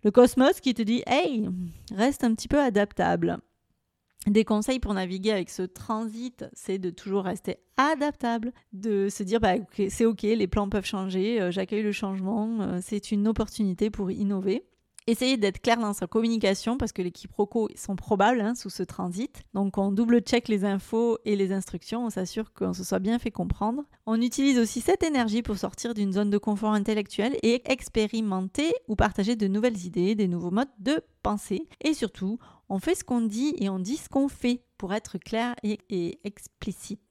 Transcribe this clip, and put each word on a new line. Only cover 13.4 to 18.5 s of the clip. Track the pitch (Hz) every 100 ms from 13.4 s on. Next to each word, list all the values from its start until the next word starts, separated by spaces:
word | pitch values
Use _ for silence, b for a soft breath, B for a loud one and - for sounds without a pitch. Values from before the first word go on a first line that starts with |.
| 214 - 202 175 214
pour | 214 190
innover ». | - 202 196 190 226 - _ _ - -
Essayez | 233 254 262
d'être | 202 185
clair | 233 233
dans | 214
sa | 202 180
communication | 220 233 226 196 196 - 262
parce | 240
que | -
les | 180
quiproquos | - - - 202 233 220
sont | - - 185
probables, | - 202 208 247
hein, | 208